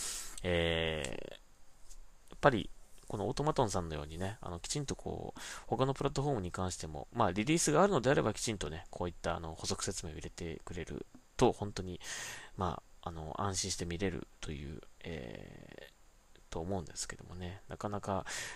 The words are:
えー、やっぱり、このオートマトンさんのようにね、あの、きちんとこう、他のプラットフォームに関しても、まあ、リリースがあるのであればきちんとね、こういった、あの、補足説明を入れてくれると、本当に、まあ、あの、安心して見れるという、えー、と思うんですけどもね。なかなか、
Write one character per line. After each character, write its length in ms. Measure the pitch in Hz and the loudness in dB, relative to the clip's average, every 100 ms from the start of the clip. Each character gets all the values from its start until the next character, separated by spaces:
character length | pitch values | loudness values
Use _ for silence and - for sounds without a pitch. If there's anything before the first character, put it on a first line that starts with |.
| - - - - | -4 -4 -6 -2
え 600 | 90 87 82 82 82 78 67 | 2 4 6 4 2 0 -2
ー、 260 | - - | -4 -6
や 1040 | - - - - - - - - - - - | -10 -18 -18 -18 -14 -10 -10 -12 -16 -16 6
っ 40 | |
ぱ 100 | 147 | 6
り、 180 | 113 - - - - - | 6 0 -6 -14 -16 -6
こ 100 | 107 | -2
の 100 | 98 | 0
オ 40 | |
ー 20 | |
ト 100 | 127 | 2
マ 100 | 147 | 2
ト 100 | 147 | 4
ン 60 | 113 | 4
さ 120 | 92 | 4
ん 80 | 82 | 0
の 60 | 76 | -2
よ 80 | |
う 20 | 73 | -4
に 120 | 82 | -4
ね、 200 | 95 104 | -4 -4
あ 80 | 95 | -6
の、 100 | 87 | -6
き 100 | - | -2
ち 100 | 147 | -2
ん 60 | 139 | 0
と 100 | - | -2
こ 380 | - - - - | -2 -4 -4 -8
う、 20 | - - - | -10 -10 -2
他 180 | 113 135 | 2 2
の 80 | |
プ 120 | 135 139 | 4 2
ラ 40 | |
ッ 40 | |
ト 80 | 143 | 2
フ 80 | 143 | 2
ォ 20 | |
ー 20 | 123 | 2
ム 60 | |
に 100 | 90 | 0
関 200 | - 92 | 0 -2
し 60 | - | -2
て 100 | 87 | -6
も、 200 | 73 - | -8 -6
ま 120 | - 104 | 4 4
あ、 60 | |
リ 120 | 90 | 6
リ 120 | 113 165 | 4 6
ー 20 | |
ス 140 | - | 6
が 120 | 147 | 8
あ 40 | 202 | 8
る 40 | |
の 80 | 165 | 6
で 100 | 117 | 6
あ 40 | |
れ 80 | 151 | 6
ば 120 | 120 | 6
き 60 | - | 2
ち 120 | - | 0
ん 40 | 104 | 0
と 120 | 76 | -2
ね、 160 | 78 - | -4 -8
こ 160 | - 90 | -2 -2
う 40 | |
い 20 | |
っ 20 | - | -2
た、 140 | - 85 | -2 -2
あ 40 | |
の、 140 | 82 82 | -2 -6
補 120 | - | -2
足 160 | 98 | 0
説 220 | - 95 87 | -2 -2 -6
明 80 | |
を 20 | 80 | -6
入 60 | |
れ 80 | 82 | -8
て 320 | - 85 78 | -6 -6 -6
く 100 | - | -6
れ 120 | 87 82 | -6 -4
る 200 | 69 - - - - | -6 -8 -14 -12 6
と、 160 | 123 | 6
本 220 | - 104 | 6 -2
当 100 | - | -4
に、 160 | 92 87 - - - - - - | -6 -6 -6 -6 -8 -10 -10 0
ま 260 | 90 - - - | 0 0 -8 -10
あ、 60 | - | -8
あ 20 | |
の、 240 | 80 78 - | -6 -6 -2
安 180 | 101 95 | 0 0
心 160 | 95 | 0
し 40 | - | -2
て 100 | 87 | -2
見 120 | 85 | 0
れ 120 | 98 | 0
る 180 | 78 - - | 0 -6 -10
と 140 | - | -8
い 120 | 71 71 | -6 -6
う、 60 | 76 - - | -8 -12 -14
え 840 | - 80 60 53 50 50 50 - 67 | -8 -6 -6 -10 -12 -14 -14 -16 -16
ー、 500 | - - - - - - | -20 -20 -20 -20 -20 -8
と 120 | 87 | -4
思 180 | 85 98 | 0 -2
う 20 | |
ん 40 | 76 | -2
で 100 | - | -6
す 140 | - | -8
け 80 | - | -8
ど 80 | - | -10
も 100 | 87 | -6
ね。 260 | 90 95 - | -6 -6 -10
な 80 | - | -6
か 140 | 104 | -2
な 100 | 104 | -2
か、 260 | 104 95 - - - | 0 0 0 -4 -6